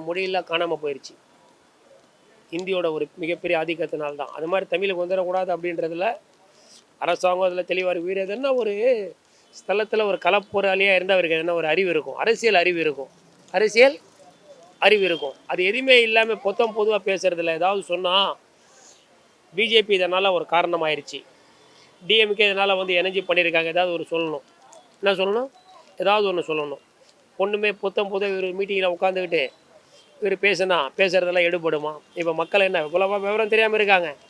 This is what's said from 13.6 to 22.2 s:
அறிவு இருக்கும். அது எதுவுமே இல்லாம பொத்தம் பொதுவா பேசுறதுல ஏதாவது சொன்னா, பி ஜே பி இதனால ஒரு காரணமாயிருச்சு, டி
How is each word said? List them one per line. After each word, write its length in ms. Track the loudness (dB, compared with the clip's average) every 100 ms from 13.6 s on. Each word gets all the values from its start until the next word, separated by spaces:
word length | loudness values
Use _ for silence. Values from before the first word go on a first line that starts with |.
| 2 6 6 4 -10 -20 -20 -20 -20 -20 -20 0 4
அறிவு 180 | 4 4
இருக்கும். 280 | 0 -4 -10 -8
அது 100 | -2 0
எதுவுமே 280 | 0 4 6 6
இல்லாம 300 | 4 2 0 -2
பொத்தம் 280 | 0 0 0
பொதுவா 220 | 0 0 0
பேசுறதுல 460 | 0 0 0 -2 0
ஏதாவது 240 | 0 0 -2
சொன்னா, 220 | -2 0 2 2 -2 _ _ _ -20 -20 -20 _ _ _ _ _ -4
பி 80 | 2
ஜே 80 | 2 2
பி 60 | 0
இதனால 320 | 0 0 0 0
ஒரு 100 | 0
காரணமாயிருச்சு, 680 | 0 0 0 -2 -4 -8 -16 -18 _ _ _ _ -20 -20 _ 2
டி 80 | 4